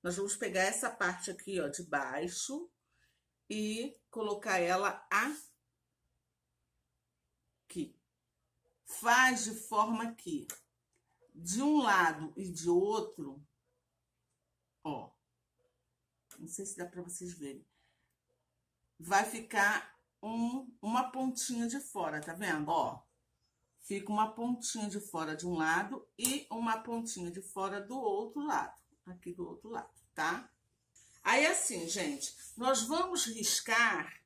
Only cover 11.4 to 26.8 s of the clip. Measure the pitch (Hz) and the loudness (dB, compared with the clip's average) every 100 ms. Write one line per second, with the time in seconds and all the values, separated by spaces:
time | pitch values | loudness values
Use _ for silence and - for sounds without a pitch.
11.4 | 170 202 285 302 240 190 165 156 156 - | -4 2 6 6 6 6 6 2 -8 -8
12.4 | 190 160 165 175 202 214 214 - 139 143 | -8 -2 4 6 6 2 -2 -8 -12 -12
13.4 | 147 _ _ _ _ _ _ _ _ _ | -20 _ _ _ _ _ _ _ _ _
14.4 | _ _ _ _ 156 135 90 _ _ _ | _ _ _ _ -8 -8 -10 _ _ _
15.4 | _ _ _ _ _ _ _ _ _ - | _ _ _ _ _ _ _ _ _ -18
16.4 | 165 - 196 - 180 180 175 - 180 165 | -12 -8 -8 -8 -10 -10 -10 -10 -10 -10
17.4 | 139 135 - _ _ _ _ _ _ _ | -10 -12 -16 _ _ _ _ _ _ _
18.4 | _ _ _ _ _ _ 170 196 226 226 | _ _ _ _ _ _ 4 4 4 -2
19.4 | - 214 202 214 - _ _ _ 208 226 | -2 4 6 4 -2 _ _ _ -6 0
20.4 | 233 254 247 - 208 240 262 262 262 254 | 0 -2 -8 -8 0 2 2 0 -2 -2
21.4 | - 233 233 269 - 247 160 151 160 170 | -2 0 0 -2 -6 -4 -2 -2 -6 -4
22.4 | 202 156 147 165 - - _ _ _ _ | -2 0 2 2 2 -4 _ _ _ _
23.4 | _ _ _ _ - 202 202 208 220 226 | _ _ _ _ -6 -6 -2 0 0 0
24.4 | 240 247 - 226 208 196 - 165 156 156 | -2 -2 -2 -4 -4 -4 -6 -4 -4 -4
25.4 | 175 170 160 165 202 262 - - 247 285 | -2 0 2 2 0 -8 -12 0 0 0
26.4 | - 226 233 220 | -4 -4 -2 -2